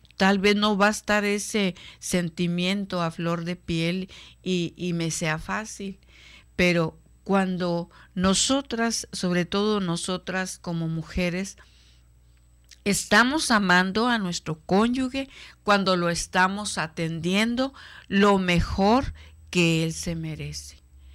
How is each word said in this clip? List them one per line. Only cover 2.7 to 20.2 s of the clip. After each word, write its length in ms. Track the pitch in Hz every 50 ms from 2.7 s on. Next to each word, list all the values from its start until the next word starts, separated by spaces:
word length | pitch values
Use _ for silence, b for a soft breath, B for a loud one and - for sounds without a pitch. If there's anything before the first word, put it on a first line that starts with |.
| 196 202 202 190 - 180
a 100 | 175 165
flor 340 | 165 - 170 170 170 170 170
de 120 | 170 180
piel 540 | 175 _ - 170 165 165 165 175 190 185 185 B B B B B B -
y, 320 | 185 185 180 170 160 -
y 160 | - 175 180 175
me 180 | 170 165 160
sea 280 | 156 - 180 160 156 160
fácil, 640 | - - 190 202 220 220 - - 202 196 196 - B B B B B B B B B B _
pero 420 | - 180 180 175 170 165 160 - - - _ _ _ -
cuando 680 | - 190 196 190 185 185 175 180 175 170 170 170 - B B B B B
nosotras, 960 | 185 180 190 196 - - - 262 277 277 - - 226 233 233 226 - - - -
sobre 320 | - - 180 175 175 175
todo 360 | 170 - 202 208 214 214 208
nosotras 800 | 196 175 170 170 - - 185 180 180 - 180 185 185 185 - -
como 300 | - 185 170 165 165 160
mujeres, 720 | 165 160 160 - - - 180 175 170 180 190 196 - - b b b b b b b b b b _ _ _ _ _ _ _ _ _ _ _ - - _ -
estamos 680 | 208 202 - - - - 208 233 254 277 320 320 -
amando 560 | 240 208 208 185 180 180 185 190 190 214 226
a 120 | 247 240 226
nuestro 420 | 196 175 175 - - - 156 -
cónyuge, 680 | - - 175 190 214 240 247 262 262 254 254 269 277 269 B B B B B B -
cuando 320 | - 202 202 196 190 185
lo 120 | 180 175 170
estamos 680 | 170 165 - - - 185 185 190 196 202 208 196 - -
atendiendo 960 | 156 160 - - 165 160 165 165 156 170 185 202 220 226 240 240 262 269 B B B B B B B
lo 320 | B - 196 202 208 202 190
mejor 760 | 185 180 175 170 170 - - - 190 202 214 165 143 - - b b b b b - -
que 320 | - 180 175 165 165 160 160
él 100 | 165 160
se 220 | - - 185 170
merece. 640 | 165